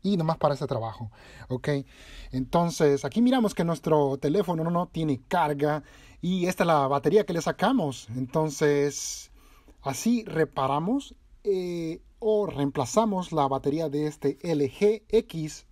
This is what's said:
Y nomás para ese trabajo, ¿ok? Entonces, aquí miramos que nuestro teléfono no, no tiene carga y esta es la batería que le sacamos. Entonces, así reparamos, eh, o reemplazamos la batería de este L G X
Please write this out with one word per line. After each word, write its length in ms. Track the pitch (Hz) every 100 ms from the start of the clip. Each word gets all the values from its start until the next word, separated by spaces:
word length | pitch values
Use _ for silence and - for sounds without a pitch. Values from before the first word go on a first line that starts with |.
Y 140 | 190 202
nomás 220 | 160 160
para 160 | 151
ese 120 | 139 143
trabajo, 460 | 123 113 104 107 - - - -
¿ok? 200 | 127 127 143 135 - - - -
Entonces, 720 | 131 127 170 170 165 156 139
aquí 180 | - 214
miramos 320 | 240 262 214
que 120 | - 170
nuestro 520 | 165 - 151 143 135
teléfono 460 | 147 175 180 170
no, 60 | 160
no 180 | 175 175
tiene 340 | 170 160 131 -
carga 560 | 180 151 143 147 156 - - - -
y 240 | 170 185 175
esta 180 | 180
es 40 | 170
la 200 | 156 135
batería 380 | 143 147 196 196
que 80 |
le 80 | 170
sacamos. 640 | 170 156 196 262 156 127 - 120
Entonces, 1160 | 127 160 156 143 151 143 143 139 - - - - - - - -
así 420 | 139 131 226 240
reparamos, 920 | 214 160 156 - 135 143 170 269 - - _ -
eh, 580 | 208 190 180 170 165 175 - _
o 260 | 220 214 196
reemplazamos 880 | - 143 143 123 208 226 190 175
la 140 | 160 139
batería 420 | 135 143 151 160
de 180 | 147 151
este 300 | 151 143 143
L 280 | 175 156 139
G 320 | - 208 214 _
X 560 | 220 233 165 156 - -